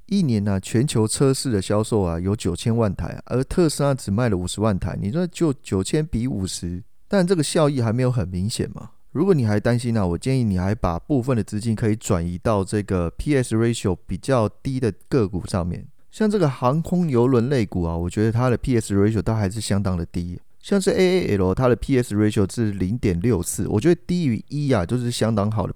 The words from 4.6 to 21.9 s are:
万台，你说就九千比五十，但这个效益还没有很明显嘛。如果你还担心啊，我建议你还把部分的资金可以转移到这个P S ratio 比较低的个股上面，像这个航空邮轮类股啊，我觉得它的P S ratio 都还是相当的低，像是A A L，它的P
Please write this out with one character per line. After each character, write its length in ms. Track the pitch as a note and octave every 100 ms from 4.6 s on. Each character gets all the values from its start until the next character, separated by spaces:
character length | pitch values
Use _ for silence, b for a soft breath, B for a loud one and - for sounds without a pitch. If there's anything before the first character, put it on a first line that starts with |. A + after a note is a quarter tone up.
万 180 | A2 F#2
台， 160 | F#2 C#2
你 100 | F#2+
说 160 | D3+ F3+
就 240 | - E3+ C3+
九 200 | - G2
千 240 | F#2+ D#3 D#3
比 220 | A2+ B2
五 180 | G#2 F#2
十， 360 | - F2 F2 - - -
但 180 | G3+ F3
这 80 |
个 80 | F#3
效 280 | C#3+ F3+ D3
益 100 | C#3
还 100 | A#2
没 120 | A#2
有 100 | B2+
很 160 | A#2+ F#2
明 200 | F2+ G2
显 220 | - F#2+
嘛。 160 | D#2+ D#2+ - -
如 120 | B2
果 80 | F#3+
你 140 | E3 A2
还 120 | G#2
担 200 | A#2+ A#2+
心 180 | A#2+ A2+
啊， 100 | F#2
我 120 | E2+
建 200 | C3 C3
议 60 |
你 140 | A2+ F#2
还 160 | F#2+
把 240 | G#2+ F#2 E2+
部 240 | - C#3+
分 120 | A#2+
的 80 | A#2+
资 160 | F#2+ G#2+
金 160 | A#2
可 140 | G#2+ A2
以 80 | G#2+
转 280 | - F#2
移 120 | E2+ F2
到 260 | - G#2
这 200 | F#2+ G#2+
个 260 | G2 F#2 E2+
P 220 | - -
S 220 | C#3+ B2 A2
ratio 400 | A#2 A#2 G2+ F2 -
比 120 | F3+
较 280 | - C3 G#2 -
低 160 | C#3 C3
的 140 | A#2+ F2+ -
个 180 | D3 G2
股 200 | F#2 -
上 200 | G2 F2
面， 200 | - - - -
像 200 | - G#3+
这 80 | G#3
个 80 | D#3
航 320 | B2 B2 D#3
空 260 | D#3+ F3+ E3+
邮 180 | A#2+ B2
轮 220 | B2 A#2+
类 160 | C#3
股 180 | G2+ F#2
啊， 140 | E2 E2
我 120 | F2
觉 140 | G#2
得 60 | A2
它 200 | A2+ B2+
的 60 | A2+
P 200 | - A#2
S 160 | -
ratio 280 | G2 G#2 A2
都 120 | F2
还 140 | A2+ G2
是 140 | A2
相 200 | - G2+
当 140 | G2 F2+
的 80 |
低， 340 | E2+ - F2 F2 - -
像 180 | - G3+
是 120 | F#3+
A 420 | F#3 F#3 F#3 G#2
A 60 | G2+
L， 160 | F#2
它 140 | F#2+ B2
的 80 | A#2
P 200 | -